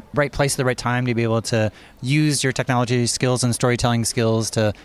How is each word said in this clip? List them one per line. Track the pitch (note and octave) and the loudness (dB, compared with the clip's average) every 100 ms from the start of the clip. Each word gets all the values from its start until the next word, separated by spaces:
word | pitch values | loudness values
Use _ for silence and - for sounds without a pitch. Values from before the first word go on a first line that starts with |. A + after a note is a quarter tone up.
| - | -6
right | - C#3+ | -2 -2
place | - C#3+ | 0 -2
at | - | 0
the | |
right | B2+ B2 | -2 -2
time | B2 B2 B2+ | -2 0 0
to | A#2 | 0
be | |
able | A#2 A2+ | 0 0
to | - A#2 G#2+ - - - | 0 0 0 -4 -18 -10
use | B2 D3 D3+ C#3 | -2 2 2 2
your | C3 | 0
technology | B2 B2+ B2 A#2+ B2 A#2+ | -2 0 0 0 0 0
skills | - B2+ B2 | 0 0 0
and | B2 | 0
storytelling | - B2 A#2+ B2 A#2+ | 0 0 2 0 0
skills | A2+ - A2+ A2+ A2 | -2 0 0 0 0
to | - G#2+ - | 0 0 -2